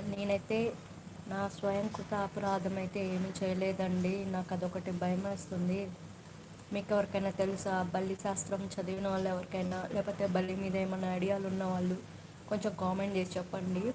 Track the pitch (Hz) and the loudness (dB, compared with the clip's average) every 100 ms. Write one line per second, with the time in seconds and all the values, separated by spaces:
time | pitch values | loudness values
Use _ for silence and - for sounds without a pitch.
0 | 208 202 202 196 - 220 233 - - - | -4 -2 2 2 2 2 2 -2 -12 -14
1 | - - - 190 202 - 202 196 214 208 | -14 -14 -6 -2 -2 0 0 2 0 -2
2 | 196 208 196 202 202 196 185 190 185 202 | -2 0 0 0 2 2 2 0 -2 -2
3 | 190 185 185 185 190 185 190 190 185 180 | 0 0 -2 0 0 2 2 2 2 2
4 | 180 196 196 185 180 185 180 185 180 175 | 2 2 0 -2 0 0 0 -2 -2 0
5 | 180 180 196 196 - 185 180 190 196 170 | 2 2 0 -4 -4 0 2 2 -2 -8
6 | - - - - - - - 202 196 208 | -12 -14 -14 -16 -16 -16 -4 -4 4 4
7 | 202 196 196 185 196 190 202 185 180 185 | 4 2 0 2 2 2 2 2 2 0
8 | 190 190 208 190 - 196 196 - 180 190 | 0 0 0 0 2 0 -2 -4 -2 0
9 | 196 190 190 185 180 185 180 185 185 208 | 2 2 2 0 -2 -2 0 -2 0 0
10 | 196 202 202 185 185 190 190 190 190 185 | 0 0 2 2 2 0 0 0 0 0
11 | 185 180 185 196 196 190 185 180 180 185 | 0 2 2 2 0 0 0 2 2 0
12 | - - - - - 208 214 175 185 190 | -4 -14 -16 -16 -2 0 0 0 0 2
13 | 202 196 185 185 180 190 185 185 220 | 2 2 0 -2 -4 -4 0 0 0